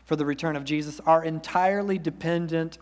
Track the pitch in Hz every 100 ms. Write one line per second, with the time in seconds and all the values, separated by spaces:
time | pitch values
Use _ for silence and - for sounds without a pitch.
0 | - 151 147 143 165 147 139 151 151 147
1 | - 160 165 160 - 180 185 202 202 190
2 | 160 - 160 170 170 165 165 -